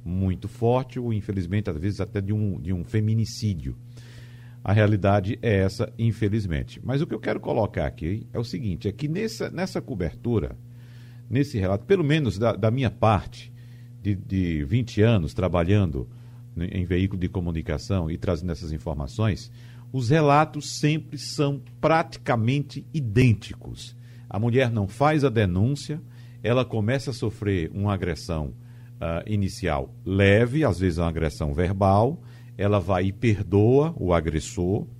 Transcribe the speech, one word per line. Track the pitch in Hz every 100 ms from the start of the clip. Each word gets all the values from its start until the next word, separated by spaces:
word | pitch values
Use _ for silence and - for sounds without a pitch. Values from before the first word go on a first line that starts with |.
muito | - 92 95 92 -
forte, | - 117 123 127 127
ou | 120
infelizmente, | 110 98 98 85 101 101
às | 76
vezes | 95 95
até | 90 104
de | 98
um, | 107 104 87
de | 82
um | 92
feminicídio. | - 110 107 113 107 - 107 90 65 60 - - - - - - - -
A | -
realidade | 104 104 107 98 101 95 -
é | 117 98
essa, | 95 - 110 -
infelizmente. | 113 104 104 110 98 73 60 -
Mas | 123 139
o | 165
que |
eu | -
quero | - -
colocar | - 135 101 - 71
aqui | - 78 107 120
é | -
o |
seguinte: | 117 180 113 82 101
é |
que | 95 151
nessa, | 165 220 - -
nessa | - 190 180
cobertura, | - 107 82 - 123 110 69 - - - - - - - -
nesse | 127 143 110
relato, | 95 101 117
pelo | 190
menos | 147 156 127 95
da, | 117
da | 98 110
minha | 127 127
parte, | - 107 98 - - - - - - - -
de, | 95
de | 95 98 95 87 80
vinte | 71 120 120 -
anos | 113 113 73
trabalhando | - 90 87 85 104 92 71 60 - - - - -
em | 85 95
veículo | 90 90 95 95
de | 87
comunicação | 98 87 82 78 76 - 95 80
e | 87
trazendo | - 82 90
essas | 78 82
informações, | 78 82 73 71 - 110 82 - - - - -
os | 131 113
relatos | 160 147 143 156 147 - -
sempre | 147 156 - 139
são | - - 143 139 - -
praticamente | 156 160 165 - - 120 110 139 143 147 -
idênticos. | 156 123 104 123 104 - - - - - - - - -
A | 98
mulher | 117 120 123
não | 113 98
faz | - 143 156
a | 135
denúncia, | 113 98 87 117 143 - 156 - - - -
ela | 104 123
começa | 120 113 104 135 139
a |
sofrer | 120 113 - 104 95 80
uma | 98 104
agressão, | 95 87 76 - 80 71 58 - - - -
ah, | 82 82 -
inicial | 104 95 - 90 71 65 -
leve, | - 95 98 101 120 143
às | 139 87
vezes | 92 80
é |
uma | 85
agressão | 80 80 - 78
verbal, | 73 90 98 98 101 120 170 - - - -
ela | 101 104
vai | 87 92 95
e |
perdoa | 95 120 101 87 98 107 135 156 165
o | 92
agressor | 85 80 78 - - 87 104 82